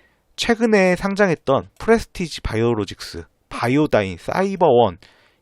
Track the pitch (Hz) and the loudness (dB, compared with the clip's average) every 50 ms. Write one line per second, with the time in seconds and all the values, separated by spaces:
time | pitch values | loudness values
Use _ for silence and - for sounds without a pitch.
0 | _ _ _ _ _ _ _ - - - 233 220 240 226 214 196 185 180 180 - | _ _ _ _ _ _ _ -4 -2 -2 0 0 2 2 4 4 4 2 2 0
1 | - 196 196 196 208 185 151 - _ - 135 117 - - _ - - 214 233 220 | -2 -2 0 2 2 2 0 0 _ 0 0 0 -2 -6 _ -4 0 2 2 2
2 | - - - - 180 151 - - - - 113 110 117 120 117 107 101 - - - | 0 -4 -8 -8 -8 -8 -8 -8 -8 -4 -2 0 0 0 0 0 -4 -6 -10 -14
3 | - - - 82 - - _ _ _ _ - - 120 120 131 147 151 - 123 107 | -14 -14 -14 -14 -16 -18 _ _ _ _ -8 -4 -2 0 2 2 2 2 0 0
4 | 101 92 87 80 - - - 180 190 202 190 175 180 151 120 120 117 95 82 - | 0 -2 -6 -10 -10 -6 -4 -4 -4 -4 -2 0 2 4 4 4 2 2 -2 -6
5 | - - _ _ _ _ _ _ | -14 -20 _ _ _ _ _ _